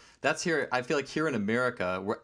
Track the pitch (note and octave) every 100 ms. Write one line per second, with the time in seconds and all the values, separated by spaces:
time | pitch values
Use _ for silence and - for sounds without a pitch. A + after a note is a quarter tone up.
0 | - - C3+ D3+ F3+ D#3 B2 B2+ B2 D3+
1 | C3+ D3+ D#3+ A#2+ G2+ A#2 B2+ A#2+ F2+ F#2
2 | G2 A2+